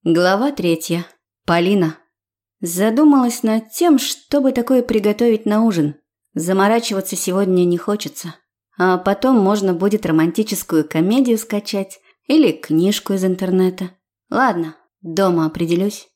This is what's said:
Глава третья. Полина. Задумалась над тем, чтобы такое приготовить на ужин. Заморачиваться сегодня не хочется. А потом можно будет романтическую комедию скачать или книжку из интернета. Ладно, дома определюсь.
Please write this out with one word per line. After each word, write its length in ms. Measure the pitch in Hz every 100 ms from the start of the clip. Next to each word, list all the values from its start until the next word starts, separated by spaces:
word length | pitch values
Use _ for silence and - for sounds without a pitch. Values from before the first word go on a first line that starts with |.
| 165
Глава 440 | 165 180 196 277
третья. 520 | 285 175 165 - 170 175 _ _ _ -
Полина. 520 | 170 175 202 160 - _ _ _ _ _ _
Задумалась 800 | 170 175 214 226 302 277 240 233
над 280 | 220 220 220
тем, 280 | - 349 269
чтобы 540 | - - _ 285 269
такое 280 | 254 233 262
приготовить 640 | 240 220 208 208 240 214 208
на 200 | 214 226
ужин. 300 | 175 147 - _ _ _
Заморачиваться 840 | - 165 190 196 233 233 196 190 185
сегодня 480 | - 185 196 185 180
не 120 | 175
хочется. 560 | - 208 - - 175 - _ _ _ -
А 200 | 180 180
потом 380 | 196 202 254 247
можно 360 | 190 208 196
будет 320 | 170 196 208 175
романтическую 840 | 160 165 165 214 196 - 160 151
комедию 500 | 160 180 247 247 220
скачать 600 | - 208 208 196 190 - _ _ -
или 280 | 311 247
книжку 600 | 156 - 160 185 208 - 196
из 100 | 185
интернета. 680 | 185 185 185 185 185 180 _ _ _ _
Ладно, 480 | - 262 175 160 - _ _
дома 440 | 170 165 190 170 160
определюсь. 640 | 156 165 170 202 208 -